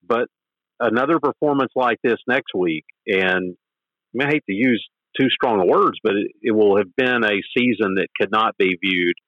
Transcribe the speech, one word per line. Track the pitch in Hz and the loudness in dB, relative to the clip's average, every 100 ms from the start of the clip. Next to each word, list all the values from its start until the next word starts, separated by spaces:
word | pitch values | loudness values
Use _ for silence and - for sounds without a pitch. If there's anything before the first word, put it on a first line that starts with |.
| _ | _
But | 117 120 _ _ _ _ _ | -2 -2 _ _ _ _ _
another | 120 113 135 160 | -2 0 0 0
performance | 143 - 151 139 131 | 0 -2 -2 0 -2
like | 131 123 110 | 0 -2 0
this | 127 110 - | -2 -2 -2
next | 131 - | -4 -2
week, | 98 87 80 - _ - | -4 -2 -4 -10 _ -4
and | 95 92 92 92 90 _ _ _ _ _ 117 | -2 0 -2 -4 -10 _ _ _ _ _ -6
I | 143 | -2
hate | 151 - | -2 -2
to | |
use | 98 127 113 - _ _ - | -2 0 0 -4 _ _ -2
too | 131 | -2
strong | - 135 107 | 0 0 2
of | 90 | 4
words, | 160 185 - | 4 2 0
but | 110 101 | -2 -2
it, | 98 - | -4 -6
it | 120 | -2
will | 107 104 98 | 4 4 4
have | 95 - | 0 -2
been | 127 123 | 0 2
a | 110 101 - - | 0 -2 -2 -2
season | 123 101 104 95 | 0 0 0 0
that | 85 - | -4 -4
could | 98 | -2
not | 110 110 - | 0 0 0
be | 95 90 | -2 0
viewed | 98 92 87 - | -2 0 -2 -4